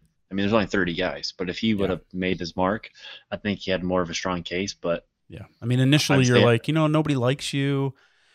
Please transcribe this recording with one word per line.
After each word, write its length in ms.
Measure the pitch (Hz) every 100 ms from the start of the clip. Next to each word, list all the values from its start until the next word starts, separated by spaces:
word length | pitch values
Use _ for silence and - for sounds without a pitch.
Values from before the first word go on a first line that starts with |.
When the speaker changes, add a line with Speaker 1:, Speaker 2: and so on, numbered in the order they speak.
| _ _ -
Speaker 1:
I 40 |
mean, 100 | 95
there's 80 | 101
only 140 | 110 98
thirty 280 | 101 90
guys, 400 | 82 90 71 - -
but 140 | 90
if 80 | 87
he 160 | 113
would 160 | 104 95
Speaker 2:
Yeah. 60 | 87
Speaker 1:
have 60 | _
made 260 | 92 92 90
his 160 | 85
mark, 360 | 95 92 110 - - - - -
I 40 | 101
think 220 | 104 95
he 140 | -
had 100 | 92
more 180 | 90 90
of 100 | 85
a 40 |
strong 300 | 82 95 90
case, 300 | 82 87 101
but 340 | - 87 85 _ _ _
Speaker 2:
Yeah. 180 | - - _
I 40 |
mean, 160 | 117 123
initially 400 | 131 147 - 139
Speaker 1:
I'm 40 |
Speaker 2:
you're 120 | 123 120
Speaker 1:
sta- 100 | 120
Speaker 2:
like, 220 | 117 -
"You 60 |
know, 120 | 156 151
nobody 300 | 156 151 135
likes 360 | 120 139 -
you. 420 | 143 139 139 139 - _ _ _